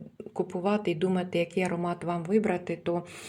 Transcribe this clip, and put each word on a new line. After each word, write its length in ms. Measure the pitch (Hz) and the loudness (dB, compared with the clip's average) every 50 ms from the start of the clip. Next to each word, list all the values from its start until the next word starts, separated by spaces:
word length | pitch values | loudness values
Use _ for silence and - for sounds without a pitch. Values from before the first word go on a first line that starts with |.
| - - - - - - - | -12 -16 -14 -14 -14 -6 -2
купувати 580 | - 175 - - 180 175 202 208 214 208 180 | -2 -2 -2 -2 -2 0 2 2 2 2 0
і 40 | 170 | 0
думати, 440 | 156 185 185 185 180 180 180 - 170 | 2 2 2 2 2 0 0 0 0
який 240 | 170 170 - 190 185 | 0 0 0 0 0
аромат 420 | 180 175 170 175 175 175 170 160 | 0 0 0 -2 -2 -2 -2 -2
вам 200 | 170 175 170 165 | -2 -2 -2 0
вибрати, 520 | 170 208 220 196 185 180 180 180 - 170 | 4 4 4 4 4 2 0 0 -4 -6
то, 300 | 165 - 175 170 175 170 - - - - | -4 -2 0 0 0 -2 -4 -10 -16 -16